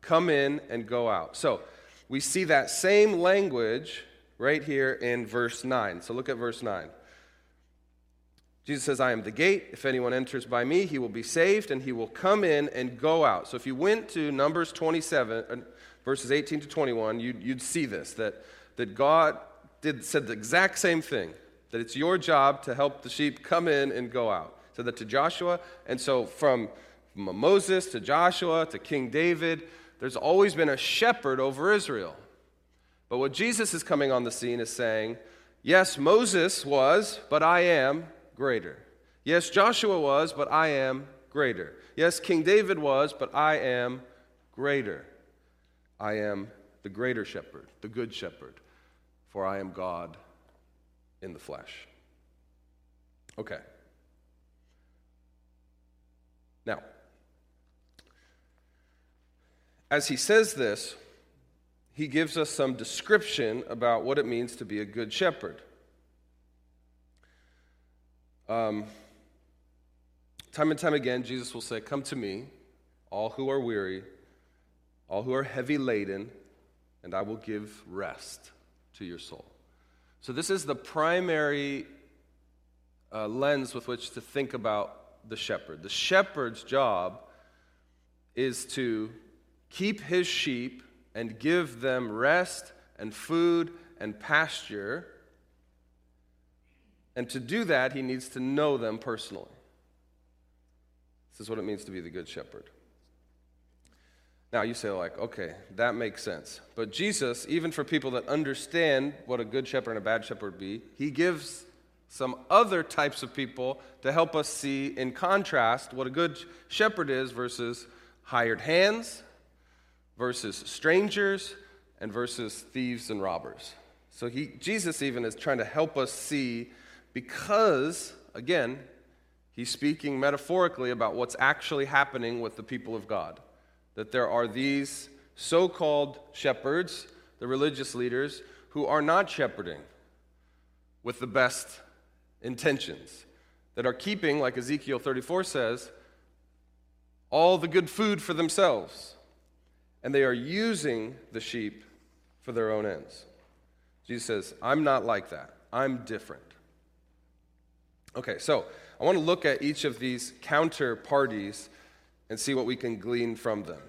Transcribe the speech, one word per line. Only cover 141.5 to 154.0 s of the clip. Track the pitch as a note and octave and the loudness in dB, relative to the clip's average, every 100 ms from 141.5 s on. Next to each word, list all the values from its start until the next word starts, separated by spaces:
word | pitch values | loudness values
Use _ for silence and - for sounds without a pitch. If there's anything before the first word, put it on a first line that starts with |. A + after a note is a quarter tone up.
| - - - - _ _ _ _ _ | 2 -10 -16 -20 _ _ _ _ _
intentions, | A#2+ B2 E3 C#3 - D2+ - - - _ _ _ _ | -10 0 2 2 -2 -12 -16 -20 -20 _ _ _ _
that | - | -2
are | B2 | -2
keeping, | B2 G3 G#3 E3+ D3 | -2 -4 -2 0 2
like | B2+ B2+ | 0 -2
Ezekiel | A#2+ D3 C#3 B2+ | -4 -4 -2 -4
thirty-four | - C3 B2+ F3+ | -2 -4 -2 -2
says, | F#3 D3 A#2 B2 - - _ _ _ _ _ _ _ _ _ _ _ _ _ | 0 -2 -2 -2 -8 -20 _ _ _ _ _ _ _ _ _ _ _ _ _
all | D3 E3+ F#3 | 6 6 6
the | E3 | 4
good | E3+ E3+ | 2 2
food | - G#3+ G3+ | 0 0 0
for | - | -2
themselves, | D#3+ E3 - F#3 A#2 E2+ - - - _ _ _ _ _ _ _ _ | -2 0 4 4 4 -4 -14 -18 -20 _ _ _ _ _ _ _ _
and | B2+ | 0
they | C#3 | 4
are | C3+ | 4
using | B2 B2+ F#3 A3+ G#3 D3 A#2 A2 C3+ - | 2 -2 -2 0 0 -2 -2 -4 -10 -12
the | A2+ | -10
sheep | - A#2+ G#2+ G#2 - _ _ _ _ _ | -8 -6 -6 -8 -20 _ _ _ _ _
for | - | -6
their | A#2 A2 | -2 0
own | G#2+ G#2+ | 0 -2
ends. | E2 C#2+ - - - _ _ _ _ _ _ | -4 -10 -20 -20 -20 _ _ _ _ _ _